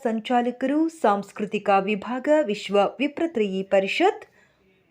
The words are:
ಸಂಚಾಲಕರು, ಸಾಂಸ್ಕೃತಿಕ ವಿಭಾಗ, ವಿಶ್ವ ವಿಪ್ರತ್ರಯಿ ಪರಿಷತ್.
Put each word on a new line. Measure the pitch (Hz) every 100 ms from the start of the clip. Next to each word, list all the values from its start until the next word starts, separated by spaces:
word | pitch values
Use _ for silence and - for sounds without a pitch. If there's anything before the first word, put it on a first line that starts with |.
ಸಂಚಾಲಕರು, | 233 220 214 247 240 247 262 294 320
ಸಾಂಸ್ಕೃತಿಕ | - 226 202 196 - 208 208 208 196
ವಿಭಾಗ, | 196 208 214 254 277 302
ವಿಶ್ವ | 302 208 - 202 196 -
ವಿಪ್ರತ್ರಯಿ | 285 - 330 240 208 190
ಪರಿಷತ್. | 190 196 196 - 359 - - _ _ _ _ _ _